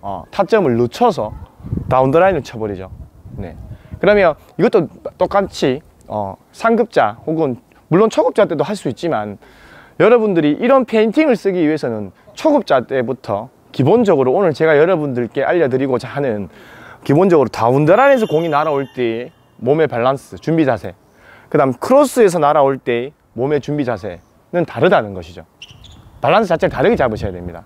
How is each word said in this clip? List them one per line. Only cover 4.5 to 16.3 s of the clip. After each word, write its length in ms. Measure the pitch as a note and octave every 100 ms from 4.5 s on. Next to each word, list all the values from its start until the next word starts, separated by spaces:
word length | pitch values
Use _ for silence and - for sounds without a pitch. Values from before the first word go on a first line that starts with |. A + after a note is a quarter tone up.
| -
이것도 300 | F#3+ A3 D#3 - - -
똑같이, 640 | F3+ G3 G3 - - B2+ - _ -
어, 300 | G#2+ G2+ F#2+ _
상급자 640 | - A3+ A3+ A#3 - A#2 A2 -
혹은 320 | D#3+ D#3 A#2+ _ _ _
물론 200 | E3 A3
초급자 360 | B3+ A#4+ - -
때도 180 | D#3+
할 120 | D3 G3+
수 120 | -
있지만 480 | A#2+ E3+ B2 G#2+ G2 - - - - - _
여러분들이 520 | F#3 A#3+ A3 F3 D3+
이런 340 | D3 A#3 C4+ B3+
페인팅을 500 | A3+ A3 G#3+ D#4 A#3
쓰기 300 | G3 F3+ D3+
위해서는 460 | D#3 C#3+ A2 G2+ - _
초급자 480 | - D#4 D4 - C#3
때부터 680 | A#2 C3 A#2 C3 - G2+ A#2+ _ _
기본적으로 600 | - C3 G#3+ G#3+ D#3+ C3
오늘 200 | C#3 F#3+
제가 240 | C#3+ D#3+ D3
여러분들께 680 | E3 F#3 D3+ B2 A#2 -
알려드리고자 640 | - F3 D3+ C3 C3+ B2 A#2
하는 420 | B2 C#3